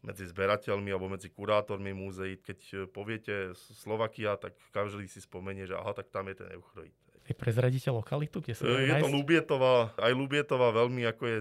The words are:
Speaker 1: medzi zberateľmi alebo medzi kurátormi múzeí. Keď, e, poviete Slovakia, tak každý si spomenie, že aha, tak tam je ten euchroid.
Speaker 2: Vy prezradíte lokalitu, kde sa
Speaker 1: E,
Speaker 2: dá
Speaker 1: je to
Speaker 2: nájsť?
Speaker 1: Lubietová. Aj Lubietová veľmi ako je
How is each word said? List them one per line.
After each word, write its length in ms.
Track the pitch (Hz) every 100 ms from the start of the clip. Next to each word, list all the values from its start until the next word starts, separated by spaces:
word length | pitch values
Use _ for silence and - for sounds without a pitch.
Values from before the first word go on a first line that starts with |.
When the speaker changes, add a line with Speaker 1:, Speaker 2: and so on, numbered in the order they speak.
Speaker 1:
medzi 240 | 104 98 92
zberateľmi 640 | 85 98 104 110 101 101
alebo 180 | 95 92
medzi 220 | 98 95
kurátormi 640 | - 101 104 104 101 98 95
múzeí. 420 | 95 92 95 95
Keď, 160 | - 95 -
e, 60 | 98 92
poviete 640 | - 104 110 110 104 92 87
Slovakia, 800 | - 110 - 110 110 - 107 101
tak 240 | 98 - _ 101
každý 320 | 104 104 95
si 160 | -
spomenie, 400 | - 92 92 98
že 160 | 95 92
aha, 160 | 95 101
tak 160 | 98
tam 160 | 98 95
je 160 | 95
ten 80 | 92
euchroid. 400 | 90 - - 80 _ _ _ -
Speaker 2:
Vy 80 | -
prezradíte 560 | - 113 127 131 -
lokalitu, 480 | 120 - 143 151 -
kde 160 | 151 117
sa 80 | -
Speaker 1:
E, 80 |
Speaker 2:
dá 80 | 139
Speaker 1:
je 80 | 131
to 160 | - 139
Speaker 2:
nájsť? 80 |
Speaker 1:
Lubietová. 800 | 143 143 165 156 143 127 123 113 -
Aj 120 | 110 127
Lubietová 560 | 135 143 147 131 123
veľmi 320 | 110 123 127 117
ako 100 | 113 120
je 100 | 113